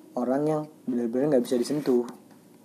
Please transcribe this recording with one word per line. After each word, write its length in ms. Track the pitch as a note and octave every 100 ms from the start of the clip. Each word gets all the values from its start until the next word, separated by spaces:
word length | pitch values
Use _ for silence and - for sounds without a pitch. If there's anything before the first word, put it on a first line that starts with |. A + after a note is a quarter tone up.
| -
orang 300 | B2 B2 C#3
yang 180 | D3+ D3+ D3+ -
benar-benar 500 | - B2 A#2+ B2+ D3
nggak 120 | C3+
bisa 120 | A#2+ B2
disentuh. 480 | A#2+ D3 C#3 A#2+ A#2+ - - - - -